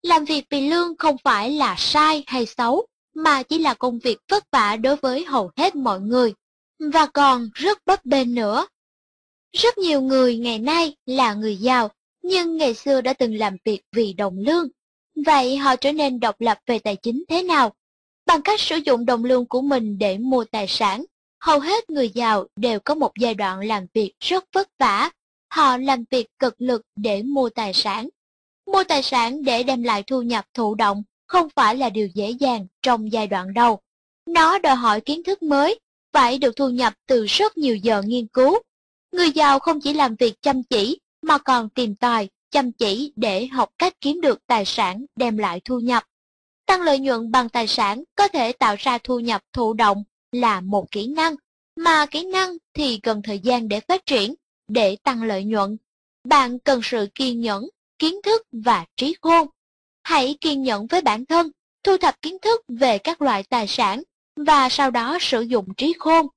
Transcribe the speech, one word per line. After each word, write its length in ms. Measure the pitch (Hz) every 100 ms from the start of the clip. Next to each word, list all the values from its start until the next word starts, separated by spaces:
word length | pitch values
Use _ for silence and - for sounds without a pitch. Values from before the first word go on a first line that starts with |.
Làm 220 | 339 330
việc 200 | 302 302 -
vì 180 | 285 277
lương 280 | 339 349 320
không 200 | 320 262
phải 260 | 277 214 220
là 240 | 302 254 180
sai 460 | - 294 311 311 277
hay 200 | 254 226
xấu, 400 | - 233 294 480 _ _
mà 280 | 311 320 277
chỉ 160 | 262 320
là 160 | 311
công 240 | 233 254 233
việc 200 | 247 214 _
vất 220 | 415 -
vả 260 | 269 208 220
đối 200 | 254 285
với 280 | 262 254
hầu 260 | 339 269 180 -
hết 180 | 349
mọi 260 | 330 254 190
người, 340 | 202 247 240 202 _ _ _ _
và 280 | 302 320 302
còn 440 | - 277 247 233
rất 240 | - 320 415 -
bấp 180 | 392
bênh 300 | 247 269 247
nữa. 320 | 240 214 226 359 _ _ _ _ _ _ _ _
Rất 260 | - 453 480
nhiều 220 | 359 294
người 360 | 262 269 254 233
ngày 220 | 240 220
nay 380 | 240 330 330 - -
là 280 | 262 240
người 220 | 208 220 196
giàu, 340 | 233 254 214 _ _ _
nhưng 340 | 359 370 339 320
ngày 180 | 294
xưa 260 | 233 277 269
đã 120 | 247
từng 220 | 269 240
làm 220 | 214 214 190
việc 180 | - 202 _
vì 200 | 220 214
đồng 260 | 180 202 185
lương. 300 | 220 339 302 _ _ _ _ - 294
Vậy 300 | 294 254 277
họ 200 | 277 254
trở 160 | 277
nên 280 | 302 285 247
độc 200 | 226 -
lập 180 | 226 208 -
về 120 | 226
tài 180 | 214 196
chính 280 | 233 247 359
thế 140 | 330
nào? 320 | 370 311 240 - _ _ _ _ -
Bằng 160 | 330
cách 180 | 294 427
sử 160 | - 330
dụng 300 | 302 240 240
đồng 180 | 240
lương 220 | 240 254 247
của 140 | 247
mình 380 | 277 269 214 202
để 200 | 208 190
mua 260 | 254 262
tài 220 | 220 220 196
sản. 360 | - 208 202 330 _ _ _
Hầu 200 | - 294
hết 300 | 294 427 453
người 200 | 294 240
giàu 360 | 220 233 208 - -
đều 240 | 240 214
có 140 | -
một 180 | 302 262 -
giai 140 | 240
đoạn 260 | 208 202 190
làm 260 | 208 214 185
việc 200 | 220 196 _
rất 240 | - 370 -
vất 160 | 381 392 _
vả. 320 | 254 202 302 _ _ _ _
Họ 260 | - 294 254
làm 280 | 269 262 233
việc 160 | 254 226 _
cực 160 | 254 -
lực 240 | 254 233 _ -
để 260 | 214 202
mua 260 | 240 277 240
tài 240 | 233 214
sản. 360 | 185 214 202 262 _ _ _ _ _ -
Mua 180 | 392
tài 180 | 381 294
sản 420 | 269 254 233 285
để 180 | 269 233
đem 200 | 254 262
lại 200 | 240 208
thu 200 | 190 262
nhập 240 | 240 226 -
thụ 200 | - 220
động 280 | 214 214 202 214 _ _
không 220 | 370 330 -
phải 200 | 220 254
là 140 | 247
điều 180 | 202 208
dễ 160 | 180 202
dàng 360 | 247 269 233 185 _
trong 300 | 262 233 214
giai 140 | 226 214
đoạn 280 | 190 185
đầu. 260 | 202 240 208 _ _ _ _ -
Nó 320 | 339 320 381
đòi 180 | 320 254
hỏi 240 | 240 214
kiến 220 | 247 311
thức 200 | 339 392
mới, 380 | 320 277 302 453 _ _ _
phải 260 | 302 240 262
được 180 | 269 -
thu 120 | 277
nhập 260 | 247 240 - _
từ 200 | 254 208
rất 320 | - 415 -
nhiều 180 | 285 214
giờ 260 | 214 208
nghiên 240 | 196 247 220
cứu. 320 | - 262 403 - _ _ _ _
Người 180 | 359 339
giàu 280 | 294 294 269
không 220 | 330 302
chỉ 120 | 285
làm 220 | 302 269
việc 280 | 220 233 202
chăm 200 | 294 269
chỉ, 360 | 247 233 208 330 _ _
mà 160 | 320 294
còn 300 | - 254 220
tìm 260 | - 240
tòi, 340 | 202 247 226 196 _ _
chăm 220 | 285 254
chỉ 400 | - 214 202 294 -
để 300 | 226 190 254
học 240 | 262 214 _
cách 220 | 359 -
kiếm 200 | 277 320
được 260 | 311 220 _
tài 180 | 233
sản 400 | 196 - 196 196 277 -
đem 220 | 247 214
lại 220 | 202 175
thu 160 | - 254
nhập. 240 | 233 240 - _ _ _ _ _ -
Tăng 160 | 370
lợi 160 | 339 277
nhuận 320 | 269 233 226
bằng 180 | 254 240
tài 180 | 254 220
sản 380 | - 208 220 311 -
có 120 | 403
thể 240 | 320 233
tạo 240 | 254 240 202
ra 200 | 269 240
thu 220 | - 247
nhập 220 | 233 208 _
thụ 200 | - 226
động 300 | 220 220 202 208 _ _
là 280 | 247 240 196
một 300 | 185 202 -
kỹ 160 | 208 226
năng, 280 | 302 320 294 _ _ _ -
mà 300 | 330 311 294
kỹ 180 | 302
năng 320 | 370 370 370 349 _
thì 260 | - 285 220
cần 200 | 233 214
thời 160 | 208 202
gian 300 | 202 247 226
để 120 | 202
phát 260 | - 370 -
triển, 280 | 262 202 311 _ _ _
để 280 | 226 202 202
tăng 200 | - 247
lợi 220 | 226 196
nhuận. 320 | 202 220 196 220 _ _ _ _
Bạn 340 | 240 294 254 247
cần 220 | - 262
sự 260 | 226 233 202
kiên 260 | - 262 240
nhẫn, 280 | 233 202 277 _ _ _
kiến 240 | 311 392
thức 240 | 403 453 -
và 340 | 233 220 202 170 -
trí 180 | 269 349
khôn. 280 | 320 339 302 _ _ _ _ _
Hãy 340 | - 320 262 294
kiên 220 | 320 277
nhẫn 240 | 262 202 226
với 140 | 359
bản 260 | 285 214 262
thân, 240 | 330 330 _ _ _
thu 120 | - 381
thập 260 | - -
kiến 160 | 311 370
thức 180 | 427 466 _
về 300 | 240 262 202
các 240 | - 339
loại 200 | 285 208
tài 240 | 190 247 208
sản, 340 | - 208 214 330 _ _ -
và 320 | 302 302 262
sau 220 | 254 277
đó 280 | 247 233 339
sử 200 | - 240
dụng 340 | 233 240 190 196
trí 160 | 277 339
khôn. 280 | 311 330 302